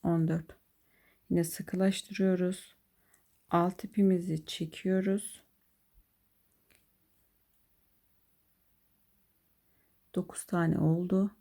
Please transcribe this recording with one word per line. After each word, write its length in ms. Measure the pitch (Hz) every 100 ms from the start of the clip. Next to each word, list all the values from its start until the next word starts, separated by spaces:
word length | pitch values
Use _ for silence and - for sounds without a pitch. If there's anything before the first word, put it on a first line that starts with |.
on 240 | 175 165 160
dört. 300 | 165 - - _ _ _ _ _ _ _
Yine 140 | 170
sıkılaştırıyoruz. 1300 | 165 - 170 185 190 190 - 202 190 185 180 190 - _ _ _ _ _ _ _ _
Alt 340 | 170 175 185
ipimizi 600 | 202 - 196 185 180 160 -
çekiyoruz. 1000 | - 160 - 190 190 190 196 - - _ _ _ _ _ _ _ _ _ _ _ _ _ _ _ _ _ _ _ _ _ _ _ _ _ _ _ _ _ _ _ _ _ _ _ _ _ _ _ _ _ _ _ _ _ _ _ -
Dokuz 300 | 185 - -
tane 340 | 175 165 165
oldu. 520 | 156 165 180 190 202 -